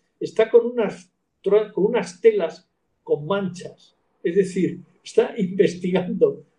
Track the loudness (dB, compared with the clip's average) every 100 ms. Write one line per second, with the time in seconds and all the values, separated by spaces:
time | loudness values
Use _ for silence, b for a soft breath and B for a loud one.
0 | _ -12 -6 -2 2 2 2 -2 -4 -4
1 | -18 _ _ _ 0 0 0 -2 -2 -2
2 | -4 2 4 4 2 -6 _ _ _ _
3 | -4 -4 -2 -4 -4 -8 -16 -20 _ _
4 | _ _ -2 0 0 0 -2 -4 -16 _
5 | -6 -2 0 0 -4 0 0 0 -4 -4
6 | -4 0 0 0 -12